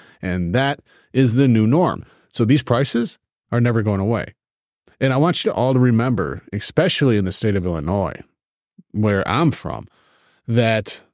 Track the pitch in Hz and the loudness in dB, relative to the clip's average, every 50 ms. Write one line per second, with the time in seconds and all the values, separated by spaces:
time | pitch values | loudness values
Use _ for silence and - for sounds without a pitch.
0 | - - - - - 92 90 92 87 85 90 123 135 139 147 - - _ _ _ | -20 -20 -18 -10 -8 -6 -4 -4 -4 -2 0 0 0 0 -2 -6 -10 _ _ _
1 | _ _ - 127 135 120 107 127 139 131 117 110 110 110 131 165 180 131 80 50 | _ _ 0 2 2 2 4 4 4 4 4 4 4 4 2 2 2 0 -2 -4
2 | - - _ _ _ _ - - 117 104 135 147 - - 120 117 139 - - 233 | -10 -16 _ _ _ _ -4 -2 2 2 2 2 2 2 0 0 0 0 -2 -2
3 | 233 190 - _ _ _ _ _ _ - - 120 120 123 113 113 104 107 101 95 | -4 -4 -6 _ _ _ _ _ _ -4 -2 0 0 2 2 0 0 0 0 0
4 | 95 104 117 101 67 - - _ _ _ _ _ _ _ _ _ _ _ _ - | 0 0 -2 -2 -4 -8 -12 _ _ _ _ _ _ _ _ _ _ _ _ -2
5 | - 135 127 135 151 165 - - - 220 - - 120 131 131 127 127 123 117 113 | -2 0 2 2 2 0 0 -2 -2 -4 -2 0 0 0 2 4 4 4 4 2
6 | 117 131 123 95 87 71 69 98 - - - 107 - - - - 165 185 - - | 2 0 0 -2 -2 -4 -6 -8 -10 -8 -8 -6 -6 -4 -2 0 0 0 0 0
7 | 147 131 113 104 98 92 90 - - 110 98 98 87 90 85 82 71 80 95 101 | 0 2 2 2 0 -2 -4 -2 -2 0 -2 0 -2 -2 -4 -4 -4 -2 -2 -2
8 | 95 76 - - - _ _ _ _ _ _ _ _ _ _ _ - _ - 107 | -2 -4 -6 -10 -18 _ _ _ _ _ _ _ _ _ _ _ -20 _ -4 -2
9 | 107 107 101 95 - - 104 127 170 156 - - - 78 - 55 53 - _ _ | 0 0 2 0 0 0 0 0 2 0 0 -2 -6 -10 -10 -10 -12 -16 _ _
10 | _ _ _ _ _ _ _ _ _ - 117 117 117 113 113 107 104 - - - | _ _ _ _ _ _ _ _ _ -2 0 2 2 2 2 0 -2 -6 -12 -14
11 | _ _ | _ _